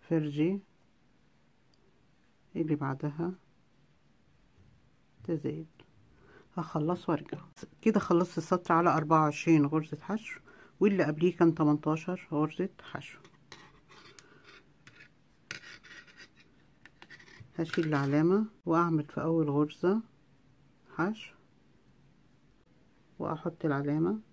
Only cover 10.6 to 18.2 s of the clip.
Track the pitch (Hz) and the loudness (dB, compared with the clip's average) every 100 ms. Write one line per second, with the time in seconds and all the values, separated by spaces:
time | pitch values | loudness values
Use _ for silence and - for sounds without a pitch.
10.6 | - _ 202 196 147 151 175 175 165 160 | -20 _ 2 4 0 2 0 4 4 4
11.6 | 151 147 151 156 - 180 - 147 151 - | 2 2 0 -4 -4 -8 -6 -2 -2 -2
12.6 | 190 - - - - - - _ _ - | -6 -6 -14 -14 -14 -20 -20 _ _ -20
13.6 | - - _ - - - - - - - | -20 -20 _ -20 -20 -20 -20 -20 -20 -20
14.6 | _ _ - - - _ _ _ _ - | _ _ -20 -20 -20 _ _ _ _ -14
15.6 | - - - - - - - _ _ _ | -14 -20 -20 -20 -20 -20 -20 _ _ _
16.6 | _ _ - _ - - - - - - | _ _ -20 _ -20 -20 -20 -20 -16 -6
17.6 | 160 - 156 147 139 147 | -4 -2 0 0 2 2